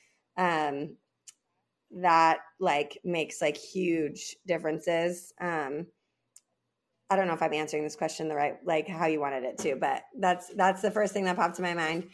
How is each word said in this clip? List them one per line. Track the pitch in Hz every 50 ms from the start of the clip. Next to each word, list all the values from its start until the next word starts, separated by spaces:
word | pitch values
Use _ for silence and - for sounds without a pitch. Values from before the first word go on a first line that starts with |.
| _ _ _ _ _ _ _
um, | - 185 175 170 156 151 147 139 139 147 156 - - _ _ _ _ _ - - _ _ _ _ _ _ _ _ _ _ _
that, | - 185 180 175 165 165 165 165 165 - - - - -
like, | 185 180 147 143 147 147 - - -
makes, | 185 175 170 151 - - -
like, | 170 151 147 -
huge | - - - 190 180 175 170 165 156 143 - - - - - - _
differences. | 185 175 156 160 160 160 156 - 180 170 165 165 175 180 175 - - - -
Um, | 175 175 170 160 147 131 139 147 175 170 _ _ _ _ _ _ _ _ _ - _ _ _ _ _ _ _ _ _ _ _ _ _ -
I | 196
don't | 190 190 180
know | 165
if | 160
I'm | 170 160 156
answering | 151 156 151 156 151 151
this | 151 -
question | - 160 160 160 - 160 156
the | 156
right, | 143 147 143 - - -
like, | 185 165 156 156 -
how | 180 160 175 160
you | 156 151
wanted | 147 139 139 131 123
it | 127 - -
to, | - 160 135 127
but | - 143 135 - - - - 254
that's, | 196 185 180 180 - - -
that's | 208 185 190 190 185
the | - 214
first | 196 214 214 202 208
thing | 208 190
that | 185 180 175
popped | 170 175 170
to | -
my | 180 175 170
mind. | 170 160 156 165 165 180 -